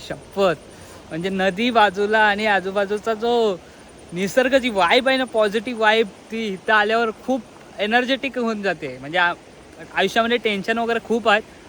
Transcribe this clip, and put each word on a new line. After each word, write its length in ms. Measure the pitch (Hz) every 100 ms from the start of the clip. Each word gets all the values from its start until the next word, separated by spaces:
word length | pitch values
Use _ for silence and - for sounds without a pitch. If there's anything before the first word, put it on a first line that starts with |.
| -
शपथ. 460 | 147 - 196 190 156 - - - - -
म्हणजे 200 | 165 190
नदी 400 | 190 190 180 240
बाजूला 500 | 226 208 185 208 220
आणि 260 | 214 202 214
आजूबाजूचा 680 | 196 185 196 196 208 226
जो 460 | 214 233 240 220 175 - - - - -
निसर्ग, 440 | 170 190 262 254 269
जी 120 | 240
वाइब 380 | 196 170 247 254
आहे 100 | 262
ना, 60 |
पॉझिटिव्ह 580 | 254 226 214 220 233 226
वाइब, 260 | 214 226 208 - -
ती 160 | 226 220
इथं 260 | 185 -
आल्यावर 360 | 214 208 226 226 - -
खूप 160 | 262 - - - -
एनर्जेटिक 580 | 208 240 247 269 269 254
होऊन 240 | 233 208
जाते. 360 | 196 165 143 127
म्हणजे 160 | 139 180
आ-, 160 | 175 165 - - - - 165 165
आयुष्यामध्ये 420 | 190 233 226 240
टेन्शन 400 | 226 196 190 226
वगैरे 220 | 233 226 -
खूप 220 | 226 220
आहेत, 140 | 208 - -